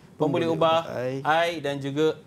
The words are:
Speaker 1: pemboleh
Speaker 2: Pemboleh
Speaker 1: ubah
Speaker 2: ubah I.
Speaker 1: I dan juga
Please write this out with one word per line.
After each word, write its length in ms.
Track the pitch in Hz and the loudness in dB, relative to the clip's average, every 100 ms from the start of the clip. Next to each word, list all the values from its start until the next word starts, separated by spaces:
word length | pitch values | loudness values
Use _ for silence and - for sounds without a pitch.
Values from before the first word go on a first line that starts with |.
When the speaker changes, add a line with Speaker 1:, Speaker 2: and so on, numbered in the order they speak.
| - - | -16 -4
Speaker 1:
pemboleh 240 | 151 170 | -2 0
Speaker 2:
Pemboleh 40 | 165 | 0
Speaker 1:
ubah 280 | 160 160 160 | 2 4 2
Speaker 2:
ubah 400 | 165 120 127 135 | 0 -4 -6 -4
I. 320 | 139 160 170 170 | 0 2 2 -2
Speaker 1:
I 80 | |
dan 160 | 143 143 | -4 -4
juga 400 | 139 139 156 156 | -4 0 0 0